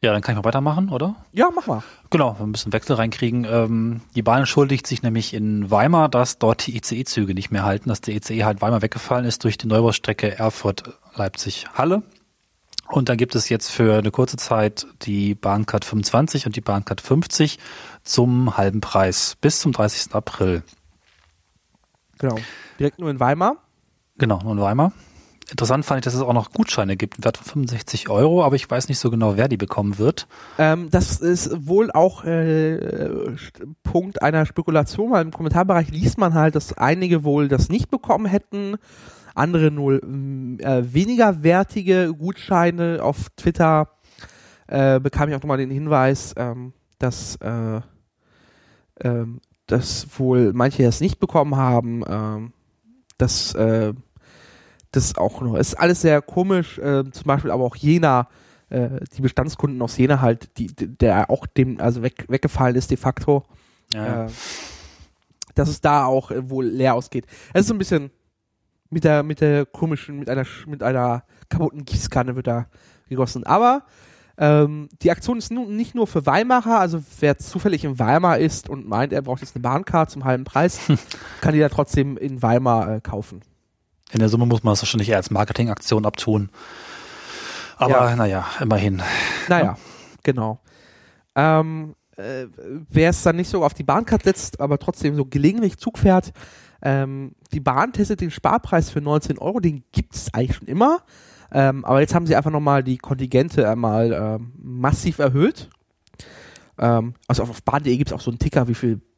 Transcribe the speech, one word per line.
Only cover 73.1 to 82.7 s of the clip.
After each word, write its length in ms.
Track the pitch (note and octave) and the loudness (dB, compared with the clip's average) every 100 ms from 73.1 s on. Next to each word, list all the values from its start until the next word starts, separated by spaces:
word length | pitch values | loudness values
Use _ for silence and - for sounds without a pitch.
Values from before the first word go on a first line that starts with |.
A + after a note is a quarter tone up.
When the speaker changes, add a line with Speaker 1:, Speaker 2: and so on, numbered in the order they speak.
| C3 B2 B2+ - | -2 -2 -2 0
Speaker 2:
Aber, 380 | F#3 A#3+ C4+ - _ _ _ _ - | 2 4 2 -2 _ _ _ _ 0
ähm, 500 | D3+ D3+ D3 D3+ D3 - | 4 6 4 0 -12 -2
die 100 | E3+ | 0
Aktion 260 | E3+ - A#3+ | 0 -2 -4
ist 140 | - | -4
nu-, 180 | A#3 A#3 | -6 -6
nicht 240 | G#3 A#3 | -4 -4
nur 140 | A#3+ G#3+ | -2 -2
für 180 | E3 C#3+ | 0 2
Weimarer, 540 | D3 A#3 B3+ A3+ A#3 | 0 2 2 4 2
also 200 | F3+ E3 C#3+ - | 2 -2 -8 -2
wer 180 | D3+ C#3 | 0 0
zufällig 460 | - F#3 G#3 E3 | -4 -4 -2 0
in 160 | D3+ B2+ | -4 -2
Weimar 380 | A2+ D3 F3+ C#3+ | 2 4 4 2
ist 300 | D#3+ D#3+ - | 2 -2 -12
und 200 | C#3 G#2+ | -14 -6
meint, 240 | G#2+ C#3 | -2 0
er 100 | - | -2
braucht 200 | C3+ B2+ | -4 -8
jetzt 120 | C3+ | -8
eine 80 | - | -6
Bahncard 480 | A#2+ C3+ F#3+ E3+ D#3+ | -4 -4 0 0 0
zum 140 | - | -2
halben 180 | C3+ B2+ | -2 -2
Preis, 380 | C3 - F3 - - C#3+ - | 0 0 0 0 0 0 0
Speaker 1:
<laughs> 300 | - - - | -18 -16 -2
Speaker 2:
kann 140 | - | 2
die 60 | D3+ | 4
da 80 | D3+ | 4
trotzdem 480 | - C#3+ - C#3 C3+ | 2 0 0 0 -2
in 260 | C#3+ C3 | -8 -2
Weimar, 540 | A#2+ A#2+ B2+ | 2 2 4